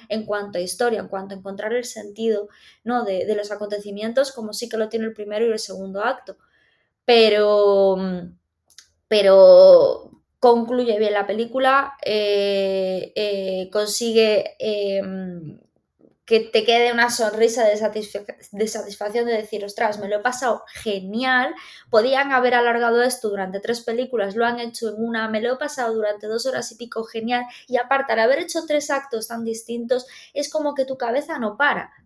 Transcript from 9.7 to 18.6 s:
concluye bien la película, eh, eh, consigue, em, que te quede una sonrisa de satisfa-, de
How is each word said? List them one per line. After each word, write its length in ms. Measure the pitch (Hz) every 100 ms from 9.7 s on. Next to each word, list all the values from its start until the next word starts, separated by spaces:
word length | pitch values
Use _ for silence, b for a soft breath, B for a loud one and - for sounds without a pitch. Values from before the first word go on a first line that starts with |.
| 175 147 - - _ _ -
concluye 580 | 240 233 226 247 240 208
bien 140 | 214
la 140 | 202 196
película, 680 | 220 233 262 262 277 277 - -
eh, 1040 | 214 208 202 202 196 196 190 185 185 - -
eh, 540 | 208 196 190 185 185
consigue, 840 | 208 208 - 233 226 220 208 - -
em, 1000 | 220 208 202 196 196 190 185 175 151 - _ _ _ _ _ _ -
que 140 | 226
te 240 | 220 220
quede 300 | 220 233 240
una 160 | 240 233
sonrisa 560 | 233 214 214 226 240 220
de 100 | 208
satisfa-, 500 | 214 214 208 202 202 - -
de 140 | 202